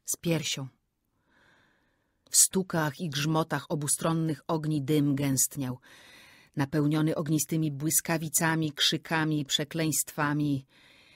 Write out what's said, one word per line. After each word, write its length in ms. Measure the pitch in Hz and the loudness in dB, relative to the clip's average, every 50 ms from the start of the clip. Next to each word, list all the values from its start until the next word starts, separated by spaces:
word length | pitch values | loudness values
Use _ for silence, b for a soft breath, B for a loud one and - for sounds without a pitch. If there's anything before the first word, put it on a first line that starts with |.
| - | -8
z 120 | - - | -8 -8
piersią. 520 | - - 170 165 156 147 - - 147 135 131 - _ _ _ _ _ _ _ b b b b b b b b b b b b b b b b b b b b b b b b | -4 -2 0 0 0 0 -4 -6 -6 -8 -12 -14 _ _ _ _ _ _ _ b b b b b b b b b b b b b b b b b b b b b b b b
W 60 | - | 4
stukach 640 | - - - - 190 185 - - 165 156 151 139 - | 4 4 4 4 -2 -4 -2 -2 -2 -2 -2 -2 -4
i 80 | 185 165 | -6 -6
grzmotach 580 | 135 143 143 156 160 160 160 160 156 143 - - | -4 -2 0 0 2 0 0 0 -2 -6 -4 -4
obustronnych 760 | 175 151 143 143 - - - 170 160 165 160 160 156 - - | -4 -4 -2 -2 -2 0 0 0 0 0 0 -2 -2 -4 -4
ogni 360 | - 170 160 151 151 156 151 139 | -4 -4 -2 -2 0 -2 -2 0
dym 320 | 127 151 151 143 147 143 | 2 2 4 4 4 2
gęstniał, 640 | 135 143 139 135 131 - - - 147 135 127 123 - B B B B B B B B B B B B B B B | 2 0 0 2 2 0 0 -2 -4 -6 -6 -6 -8 B B B B B B B B B B B B B B B
napełniony 580 | - 139 135 - 156 147 147 156 156 156 156 151 | -4 -4 0 0 2 2 2 2 2 2 2 0
ognistymi 580 | - 165 143 160 156 - - 170 160 156 156 143 | 0 0 0 0 0 0 0 0 0 0 0 -2
błyskawicami, 1000 | 135 151 156 165 - - - 165 160 165 160 - - 170 160 160 160 160 151 143 | -2 -2 2 2 2 2 2 -2 -2 -2 0 0 2 2 2 2 2 0 -2 -2
krzykami, 720 | - - - - 135 - - 170 160 156 156 156 151 143 | 0 0 0 0 0 -2 -2 0 0 2 2 0 0 -2
przekleństwami 1200 | - - - 151 - - 165 160 156 147 - - - - - 151 147 147 151 147 147 143 135 135 b b b b b b b b b b | -2 -2 -2 -2 -2 -2 -2 0 0 0 0 -2 -4 -2 -2 0 0 2 2 2 0 0 -2 -4 b b b b b b b b b b